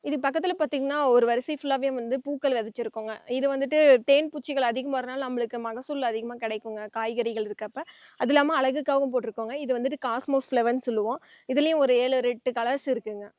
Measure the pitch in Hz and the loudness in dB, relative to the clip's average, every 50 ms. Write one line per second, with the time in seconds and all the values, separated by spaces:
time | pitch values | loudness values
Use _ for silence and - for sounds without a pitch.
0 | - 294 294 269 269 277 269 320 320 359 359 381 311 262 294 277 269 277 285 302 | -4 -4 -4 -2 -2 -2 -2 0 -2 -2 -2 -2 -2 -2 -2 -2 -2 -2 0 0
1 | 294 262 240 240 233 233 233 240 247 - 302 277 - 277 269 262 262 269 262 247 | 4 6 6 6 6 4 2 0 -2 -4 -6 -6 -2 -2 -2 0 0 -2 -2 -4
2 | 233 233 247 262 - 285 294 269 - 269 262 233 214 226 - - 233 220 _ 226 | -4 -4 -4 -4 -4 -6 -6 -2 0 0 0 0 -2 -4 -6 -8 -8 -6 _ -8
3 | 214 220 220 - - - 247 262 262 277 269 269 277 262 302 302 311 285 262 240 | -8 -8 -10 -10 -8 -4 -2 0 0 0 0 0 -2 2 4 6 8 8 8 8
4 | 220 - 277 285 320 302 - 302 - - 285 269 254 233 226 262 254 285 269 262 | 8 4 4 4 4 0 -6 -10 -8 -4 -2 0 0 0 0 -2 -4 -2 -4 -4
5 | 254 254 254 277 277 254 254 240 226 226 - 240 226 226 226 247 254 - 294 277 | -4 -6 -6 -6 -6 -4 -4 -4 -4 -4 -6 -8 -6 -6 -8 -8 -8 -8 -6 -2
6 | 262 233 220 226 220 233 240 240 240 220 220 214 _ 226 214 214 214 208 _ 226 | -2 -2 -2 -4 -6 -8 -8 -6 -6 -6 -6 -6 _ -10 -10 -10 -10 -8 _ -6
7 | 226 226 233 233 226 233 220 220 214 208 202 - 214 208 _ 269 320 - - - | -4 -2 -2 -2 -2 -2 -2 -4 -4 -6 -6 -10 -10 -10 _ -12 -12 -12 -16 -20
8 | - - _ _ 254 233 285 285 285 294 320 277 262 262 262 302 277 - 277 277 | -20 -20 _ _ 0 4 4 4 4 4 2 2 2 2 0 0 0 0 2 2
9 | 277 262 247 247 226 233 214 - 226 220 262 294 294 240 254 240 240 254 302 - | 2 2 0 -2 -2 -2 -6 -6 -8 -6 -6 -6 -2 -2 -2 0 0 -2 -4 -2
10 | - 247 226 247 - - 277 269 262 - 269 240 226 233 247 262 - 254 226 220 | -4 -2 -4 -2 -2 0 0 0 0 2 0 2 2 2 0 0 -2 -2 0 0
11 | 208 220 262 320 _ _ - - _ - 262 285 294 320 320 311 277 254 247 240 | 0 -2 -4 -6 _ _ -20 -20 _ -2 0 2 2 2 4 2 4 4 4 4
12 | 247 254 262 254 233 247 247 233 _ 254 240 240 233 240 269 277 - 285 254 233 | 4 2 2 2 0 0 -4 -2 _ -4 -2 -2 -2 -2 -2 -2 -2 -2 -2 -2
13 | _ 214 208 202 202 202 _ | _ -8 -10 -10 -12 -16 _